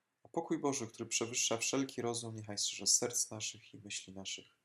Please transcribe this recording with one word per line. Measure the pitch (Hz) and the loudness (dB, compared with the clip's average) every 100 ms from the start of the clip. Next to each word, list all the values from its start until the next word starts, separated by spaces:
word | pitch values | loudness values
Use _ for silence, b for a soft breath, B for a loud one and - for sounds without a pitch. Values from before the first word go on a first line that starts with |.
| B B | B B
A | - | -6
pokój | 165 165 160 | -4 0 2
Boży, | 147 127 110 | 2 2 -4
który | - 113 | -6 -2
przewyższa | - 117 123 - 113 | 0 0 2 2 2
wszelki | - 135 135 - | 2 2 0 0
rozum, | 120 113 113 110 | 0 0 -4 -8
niechaj | 104 101 | -6 -2
strzeże | - - 98 | -2 0 4
serc | - 120 - - | 6 4 0 -2
naszych | 110 - 107 - | -2 -6 -6 -16
i | 107 | -16
myśli | 101 - - | -8 -8 -8
naszych | 95 95 - - _ | -10 -8 -8 -10 _